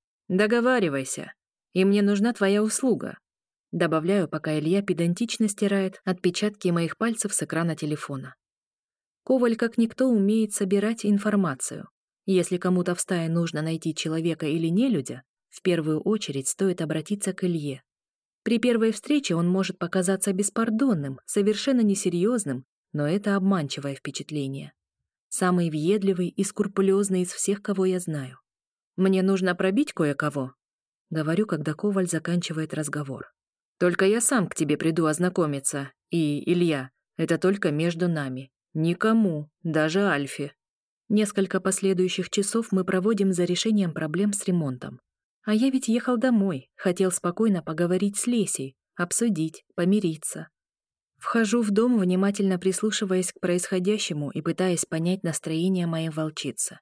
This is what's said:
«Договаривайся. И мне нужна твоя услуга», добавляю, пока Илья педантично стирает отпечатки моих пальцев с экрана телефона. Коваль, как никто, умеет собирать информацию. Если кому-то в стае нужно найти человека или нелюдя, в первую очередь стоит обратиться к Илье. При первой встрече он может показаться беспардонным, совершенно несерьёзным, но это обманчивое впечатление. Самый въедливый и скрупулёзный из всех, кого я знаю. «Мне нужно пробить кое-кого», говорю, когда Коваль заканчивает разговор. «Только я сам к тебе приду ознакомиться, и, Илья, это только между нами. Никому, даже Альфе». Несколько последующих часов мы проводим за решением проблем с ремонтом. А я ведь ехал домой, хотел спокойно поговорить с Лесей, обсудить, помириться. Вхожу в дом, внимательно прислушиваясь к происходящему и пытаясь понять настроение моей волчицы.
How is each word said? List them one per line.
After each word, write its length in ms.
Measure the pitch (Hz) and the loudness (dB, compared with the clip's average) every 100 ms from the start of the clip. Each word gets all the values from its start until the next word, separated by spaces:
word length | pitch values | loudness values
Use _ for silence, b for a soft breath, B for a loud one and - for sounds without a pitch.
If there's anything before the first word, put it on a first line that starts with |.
| _ _ - | _ _ -2
«Договаривайся. 1040 | 185 214 240 247 254 170 139 135 - - - _ _ _ | 2 2 4 4 2 2 -2 -6 -8 -12 -16 _ _ _
И 100 | 185 190 | 2 4
мне 160 | 208 | 4
нужна 320 | 202 202 233 | 4 2 0
твоя 300 | 240 196 208 | 2 2 2
услуга», 540 | 214 - 262 - - - _ _ _ _ _ | 0 0 0 0 -4 -12 _ _ _ _ _
добавляю, 560 | 170 170 160 165 202 156 | -2 0 0 2 0 0
пока 300 | 156 165 156 | -4 -2 -2
Илья 240 | 156 196 | 0 0
педантично 680 | 202 175 170 175 233 - 214 | 0 0 0 0 -2 0 -2
стирает 520 | - 202 196 190 - 190 | 0 0 0 -2 -4 -6
отпечатки 640 | 180 180 - 208 208 180 | -2 -2 0 -2 -2 0
моих 280 | 170 165 - | 0 0 -2
пальцев 360 | 233 220 202 | -4 -2 -4
с 100 | - | -4
экрана 320 | - 165 170 156 | -2 -2 -2 -2
телефона. 600 | 151 147 - 135 131 - _ _ _ _ _ _ _ _ | -4 -6 -6 -10 -12 -18 _ _ _ _ _ _ _ _
Коваль, 340 | - 262 240 226 | 0 2 4 2
как 200 | 233 233 | 0 2
никто, 300 | 226 - 262 | 0 2 2
умеет 460 | 220 196 220 214 | 4 4 4 2
собирать 520 | - 190 202 208 226 208 | -2 0 2 2 0 2
информацию. 840 | 202 208 202 170 131 - - - _ _ _ - | 2 2 2 2 -2 -6 -10 -14 _ _ _ 0
Если 320 | 180 170 180 | 0 2 0
кому-то 380 | 180 180 175 175 | 2 2 0 -2
в 60 | |
стае 280 | - 175 165 | -2 -2 0
нужно 320 | 170 170 151 | 0 -2 -2
найти 320 | 160 160 165 | -4 -4 -4
человека 540 | 156 156 160 165 165 151 | -4 -4 -2 -2 -2 -2
или 200 | 165 165 | -2 0
нелюдя, 560 | 185 269 175 127 123 - _ _ | 2 2 0 -4 -10 -16 _ _
в 120 | - | -4
первую 380 | 185 170 156 156 | 0 2 0 0
очередь 460 | - 214 - 139 - | 0 -2 -2 -4 -4
стоит 340 | - 196 175 | -2 0 0
обратиться 520 | 156 156 156 202 196 | -4 -4 -4 -4 -4
к 100 | 190 | -2
Илье. 400 | 180 165 147 135 _ _ _ _ _ _ | -2 -2 -4 -8 _ _ _ _ _ _
При 160 | - 233 | -2 2
первой 320 | 240 226 226 | 2 2 2
встрече 440 | 220 - 294 269 165 | 0 0 0 0 0
он 120 | 175 | 2
может 300 | 190 185 - | 2 -2 -4
показаться 540 | 175 190 180 190 202 | -4 0 0 0 0
беспардонным, 880 | 185 196 226 226 220 277 170 139 135 - | -2 -2 -2 -2 0 2 0 -2 -8 -4
совершенно 560 | 208 202 208 285 247 | 0 0 0 0 2
несерьёзным, 840 | 208 190 180 170 208 247 143 131 - _ _ | 4 2 0 0 2 0 -2 -6 -10 _ _
но 140 | 151 147 | -2 0
это 280 | 202 208 196 | 0 0 0
обманчивое 600 | 190 185 143 - 139 135 | 2 2 -2 -6 -8 -8
впечатление. 800 | 147 - - 151 135 135 143 - _ _ _ _ _ | -8 -10 -8 -6 -6 -8 -12 -18 _ _ _ _ _
Самый 400 | - 180 180 170 | -2 2 2 2
въедливый 600 | 151 165 208 196 180 175 | 0 2 2 2 0 -2
и 140 | - | -2
скрупулёзный 800 | 196 - 202 196 190 196 196 185 | -2 -2 -2 0 2 2 2 0
из 80 | 180 | -2
всех, 300 | - - 202 | -2 -4 -2
кого 240 | - 190 185 | -2 0 0
я 140 | 180 | 0
знаю. 400 | 175 147 131 131 _ _ _ _ _ - | -4 -6 -8 -12 _ _ _ _ _ 0
«Мне 260 | 190 185 | 2 4
нужно 340 | 190 190 185 180 | 2 2 0 0
пробить 360 | 190 208 294 | 2 2 0
кое-кого», 600 | - 147 143 151 143 131 - _ _ _ _ _ | 0 0 0 -2 -4 -6 -10 _ _ _ _ _
говорю, 360 | 160 151 170 214 | -4 0 0 0
когда 280 | 151 151 | -2 -4
Коваль 340 | 151 208 196 180 | -2 -2 0 0
заканчивает 680 | 160 170 175 170 156 156 | -2 -2 -2 -2 -6 -6
разговор. 520 | 156 151 147 139 127 - _ _ _ _ - | -6 -6 -6 -6 -10 -14 _ _ _ _ -2
«Только 280 | 180 175 190 | 0 4 2
я 160 | 226 | 4
сам 260 | - 247 170 | 2 2 0
к 80 | - | 0
тебе 220 | 147 147 | 0 0
приду 280 | 160 160 156 | 0 2 2
ознакомиться, 840 | 156 180 185 156 139 - 143 135 _ _ | 2 0 2 0 -2 -4 -6 -8 _ _
и, 400 | 170 151 147 - | 0 0 0 0
Илья, 400 | 180 170 143 131 _ _ - | 2 2 0 -4 _ _ -4
это 200 | 160 160 | 0 2
только 340 | 185 202 151 | 2 0 0
между 360 | 147 170 165 175 | 0 0 0 0
нами. 440 | 160 135 127 135 _ _ | -2 -4 -8 -12 _ _
Никому, 760 | 156 165 175 220 226 196 151 151 _ | -2 0 2 2 4 2 0 -8 _
даже 380 | 165 156 156 190 | -2 0 2 2
Альфе». 520 | 202 143 139 - 143 - _ _ _ _ - | 2 0 -2 -6 -10 -12 _ _ _ _ -2
Несколько 520 | 208 208 202 185 190 | 0 2 0 0 0
последующих 720 | 190 185 196 180 185 185 175 | -2 0 2 2 0 -2 -4
часов 420 | 208 196 226 226 | -2 0 -2 0
мы 120 | 185 | 0
проводим 480 | 185 185 208 208 196 | 2 0 2 2 2
за 120 | 175 | 2
решением 500 | 175 175 226 208 180 | 0 0 2 2 2
проблем 400 | 156 156 170 208 | -2 -4 0 0
с 100 | 202 - | 0 0
ремонтом. 560 | 175 143 127 135 131 _ _ _ _ | 0 0 -4 -10 -14 _ _ _ _
А 100 | 214 | -2
я 160 | 214 269 | 2 2
ведь 180 | 262 226 | 2 0
ехал 300 | 233 254 240 | 0 0 0
домой, 540 | 254 226 196 135 - - | 2 2 2 -2 -8 -4
хотел 360 | 185 180 185 | -2 2 0
спокойно 500 | - 175 175 220 180 | 0 -2 0 2 2
поговорить 560 | - 156 175 185 202 202 | -2 -2 0 2 0 0
с 80 | 240 | 0
Лесей, 500 | 240 185 - 135 - _ - | 0 0 -4 -8 -12 _ -6
обсудить, 680 | 175 - 233 165 160 - _ - | -4 0 0 0 -2 -6 _ 0
помириться. 760 | 175 208 170 156 - 160 160 _ _ _ _ _ _ _ | 2 4 2 -2 -8 -10 -14 _ _ _ _ _ _ _
Вхожу 440 | - 233 208 240 | -2 0 2 2
в 80 | 208 | 2
дом, 300 | 202 247 233 | 2 4 4
внимательно 580 | 180 185 202 202 196 180 | 2 2 2 2 0 2
прислушиваясь 760 | 190 185 214 - 190 185 180 | 0 0 -2 -2 0 0 -2
к 80 | - | -4
происходящему 920 | 185 180 - 185 185 214 - 151 143 | -2 0 0 -2 0 0 -2 -4 -4
и 100 | 170 | -4
пытаясь 440 | 170 165 185 170 - | -4 0 0 0 -2
понять 380 | 160 170 196 | -2 -2 -2
настроение 600 | 170 151 160 160 185 185 170 | -2 -4 -4 -2 0 0 0
моей 240 | 160 160 | -2 -4
волчицы. 720 | 156 156 156 143 - - - | -4 -4 -6 -8 -6 -8 -10